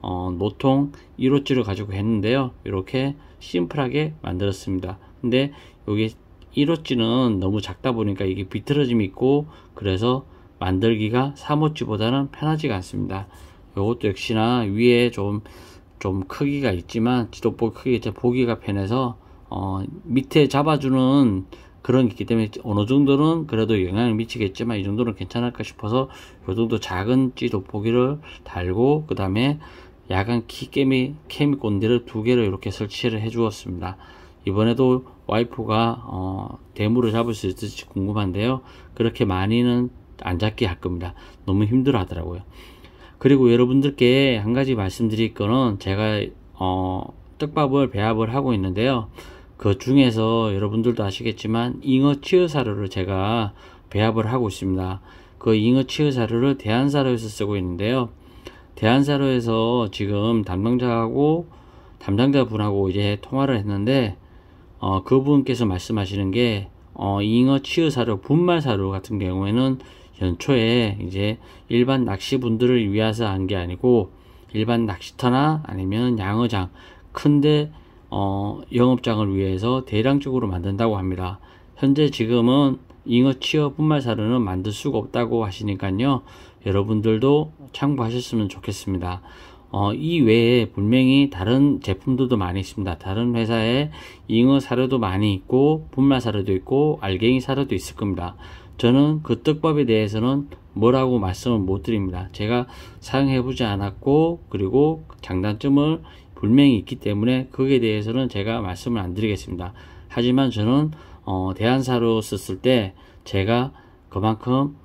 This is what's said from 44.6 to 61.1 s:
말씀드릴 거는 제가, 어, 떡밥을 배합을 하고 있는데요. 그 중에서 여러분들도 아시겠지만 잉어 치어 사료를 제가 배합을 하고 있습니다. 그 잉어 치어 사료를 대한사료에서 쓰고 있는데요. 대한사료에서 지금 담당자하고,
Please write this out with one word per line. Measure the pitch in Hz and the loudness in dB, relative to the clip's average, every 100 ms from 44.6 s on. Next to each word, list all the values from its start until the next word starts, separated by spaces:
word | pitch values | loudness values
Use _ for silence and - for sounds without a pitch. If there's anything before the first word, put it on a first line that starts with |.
| 135 120 | 0 0
말씀드릴 | 95 - 113 110 113 | -2 0 -2 0 -2
거는 | - 104 123 127 98 | 0 0 2 2 -2
제가, | - 98 107 107 101 - - | -2 -2 0 -2 -4 -10 -20
어, | - 92 92 92 92 - - - - | -4 -2 0 -2 -4 -8 -18 -20 -8
떡밥을 | 151 156 143 139 131 | -4 0 2 2 2
배합을 | 101 107 110 113 | 0 0 0 0
하고 | 131 139 | -2 0
있는데요. | 107 92 92 123 123 104 - - - - - | 0 0 0 0 0 -4 -14 -20 -20 -20 -4
그 | 107 98 | 0 0
중에서 | - 139 131 110 110 117 110 | 2 4 4 4 2 2 0
여러분들도 | 98 104 107 117 113 | 0 -2 0 0 0
아시겠지만 | 101 92 117 107 110 113 120 123 | -4 -4 -6 -6 -4 -2 -2 -4
잉어 | 139 131 139 143 | 0 4 4 2
치어 | - 185 175 | 2 2 2
사료를 | 147 113 101 98 | 0 -2 -4 -4
제가 | - 92 95 98 117 104 - - - - | -4 -2 -2 0 0 -2 -8 -20 -20 -6
배합을 | 101 110 113 107 | 0 2 2 -2
하고 | 127 113 | -2 -2
있습니다. | - 95 92 92 95 - - - - | -4 -4 -2 -4 -8 -12 -20 -20 -6
그 | 117 110 | 0 2
잉어 | 110 131 | 4 2
치어 | 131 - 151 | 0 0 0
사료를 | 127 110 117 135 139 | 0 0 0 0 0
대한사료에서 | 107 117 139 143 135 120 110 | 0 0 2 2 0 0 -4
쓰고 | - 104 101 | -6 -2 -2
있는데요. | 92 90 104 131 117 - - - - - - - | -4 -2 -2 0 -2 -8 -20 -20 -20 -20 -20 0
대한사료에서 | 107 131 143 143 139 127 117 113 113 123 110 | 4 4 4 2 2 2 2 0 2 0 -2
지금 | - 101 104 107 117 | -4 -2 0 2 0
담당자하고, | 95 92 110 123 123 117 113 | 0 -2 0 0 0 0 0